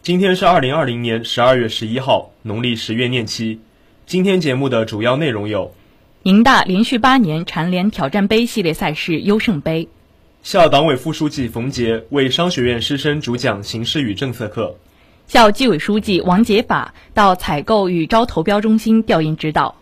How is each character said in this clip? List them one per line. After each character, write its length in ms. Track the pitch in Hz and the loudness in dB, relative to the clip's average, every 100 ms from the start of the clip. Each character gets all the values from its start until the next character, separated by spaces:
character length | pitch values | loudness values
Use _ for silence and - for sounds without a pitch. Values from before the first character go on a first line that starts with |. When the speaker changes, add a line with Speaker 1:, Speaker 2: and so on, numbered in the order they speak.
Speaker 1:
今 180 | - 180 | 0 0
天 180 | 196 185 | 2 2
是 100 | 190 | 4
二 140 | 180 | 4
零 140 | 127 | 2
二 120 | 151 139 | -2 -2
零 160 | 120 | -4
年 220 | 120 113 | -4 -4
十 160 | 117 - | -4 2
二 160 | 123 131 | 4 4
月 120 | 113 | 0
十 180 | - 110 | -4 -6
一 120 | 123 | -6
号， 320 | 127 104 - _ | 0 -2 -2 _
农 200 | 110 104 | -10 -6
历 140 | 123 113 | -4 -4
十 180 | - | -4
月 140 | 113 123 | -4 -2
廿 180 | 127 104 | -2 -4
七。 340 | - 113 110 _ _ _ _ _ | -6 -6 -8 _ _ _ _ _
今 160 | 180 | 0
天 180 | 190 185 | 2 2
节 140 | 156 | 0
目 140 | 127 139 | -2 0
的 160 | 120 | 0
主 180 | 110 104 | -2 -2
要 140 | 117 131 | 0 0
内 120 | 160 | -2
容 200 | 110 104 | -4 -4
有： 260 | 101 90 - _ _ _ _ | -4 -6 -12 _ _ _ _
Speaker 2:
宁 220 | 190 196 | 2 4
大 180 | 240 240 | 6 4
连 220 | - 185 | 2 0
续 140 | 233 247 | 0 2
八 180 | 262 262 | 2 4
年 280 | 190 156 | 2 -2
蝉 280 | - - 165 | -6 -4 -2
联 180 | 180 196 | 0 -2
挑 180 | - 139 | -2 -2
战 180 | - 196 | 0 2
杯 180 | 220 240 | 2 0
系 160 | 226 | -2
列 100 | 170 | -2
赛 220 | 160 175 | -2 -4
事 260 | 151 - 160 | -4 -4 -2
优 200 | 190 214 | 0 0
胜 200 | - 165 | 0 -2
杯。 280 | 160 160 165 _ _ _ _ _ | -2 -4 -6 _ _ _ _ _
Speaker 1:
校 260 | - 196 170 | -2 4 6
党 180 | 143 160 | 4 2
委 80 | |
副 180 | 131 160 | 0 -2
书 160 | 156 151 | -4 -4
记 200 | 143 120 | -4 -6
冯 200 | 113 127 | -4 -6
杰 360 | 127 117 113 - | -2 -2 -2 -2
为 200 | 143 135 | 0 0
商 180 | 147 175 | 0 0
学 140 | 175 | 0
院 180 | 123 120 | 0 -2
师 160 | - 143 | -4 -2
生 240 | 151 147 | -2 -2
主 160 | 147 120 | -4 -2
讲 260 | 131 101 | -2 -4
形 220 | 101 113 | -8 -8
势 160 | 123 160 | -4 -4
与 140 | 127 | -4
政 180 | 98 135 | -4 -6
策 160 | 117 107 | -6 -8
课。 280 | - 98 - _ _ _ _ _ | -6 -8 -8 _ _ _ _ _
Speaker 2:
校 240 | - 220 | 4 4
纪 160 | 208 262 | 4 0
委 120 | 156 | 0
书 200 | - 208 | 0 -2
记 220 | 208 175 | 0 0
王 240 | - 180 | 2 2
杰 180 | 233 202 | 4 2
法 320 | 247 160 - - - | 0 -4 -4 -14 -6
到 220 | - 202 | 2 4
采 260 | 185 - 151 | 2 -2 -4
购 280 | - 220 190 | 0 0 2
与 180 | 175 156 | -2 0
招 180 | 226 | 0
投 200 | 233 - | 0 -2
标 160 | 220 202 | 0 0
中 180 | 214 220 | 2 2
心 240 | 220 226 | 4 2
调 180 | 220 180 | 2 0
研 160 | 156 156 | 0 -2
指 160 | 156 | -2
导。 220 | 160 147 - | -2 -2 -6